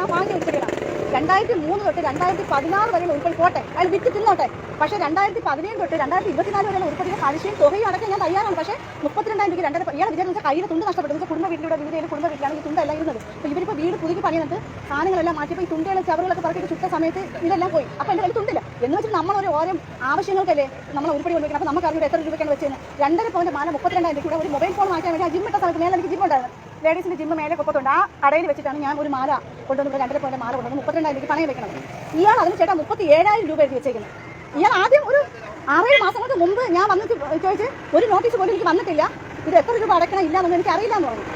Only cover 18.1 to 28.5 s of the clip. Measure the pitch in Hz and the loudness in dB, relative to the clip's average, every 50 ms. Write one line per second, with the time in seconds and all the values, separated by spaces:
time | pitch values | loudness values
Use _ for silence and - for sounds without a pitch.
18.1 | 381 339 381 - - 233 - - - 262 - - - - 240 254 311 415 440 440 | 0 0 0 0 -2 -2 -2 -2 -2 -4 -4 -6 -8 -4 -2 0 0 0 -2 0
19.1 | 427 330 311 370 403 392 392 381 294 302 320 370 381 320 - - - - 247 262 | -2 -2 0 0 0 0 0 0 0 0 0 0 -2 -6 -6 -10 -10 -6 -2 0
20.1 | 294 330 381 - 381 381 392 349 320 285 269 262 - - - - - 285 285 330 | 0 0 0 0 0 0 2 2 2 2 0 -2 -4 -14 -12 -8 -6 -4 -2 -2
21.1 | 302 285 - 339 339 320 294 294 294 285 339 302 285 339 349 311 311 320 320 277 | -2 -2 0 0 0 0 0 -2 -2 -2 -2 -2 -2 0 0 0 0 0 0 0
22.1 | 320 330 311 311 302 311 311 302 285 277 320 294 269 - - - - - 285 285 | 0 0 -2 -2 -4 -4 0 -2 -2 -2 -2 -6 -6 -6 -12 -10 -4 0 2 2
23.1 | 330 359 453 466 - 359 349 349 294 285 294 330 302 277 - 349 359 370 339 339 | 2 2 0 0 0 0 0 0 -2 -2 -2 -2 -2 -2 -2 0 0 2 0 0
24.1 | 294 277 - 330 302 320 311 359 294 269 311 381 370 415 392 392 349 320 330 349 | -2 -2 -2 -2 -2 -2 -2 -2 0 0 0 0 0 0 0 0 0 0 0 -2
25.1 | 330 311 359 339 285 359 403 466 - 415 403 349 330 330 330 359 381 349 349 302 | 0 0 0 0 0 -2 -2 -2 -2 0 0 0 0 2 0 2 2 0 0 -2
26.1 | 339 330 392 339 302 262 247 - - - - - - - 302 320 330 359 349 370 | -2 0 2 2 2 2 0 -2 -10 -14 -18 -18 -10 -2 0 0 0 0 -2 -6
27.1 | 349 277 311 302 330 311 302 302 330 294 294 302 302 285 262 262 277 339 403 415 | -6 -4 -4 -4 -4 -4 -2 -4 -2 -2 -2 0 0 0 2 2 2 2 2 0
28.1 | - - - 277 294 320 339 330 | -2 2 2 4 4 4 2 2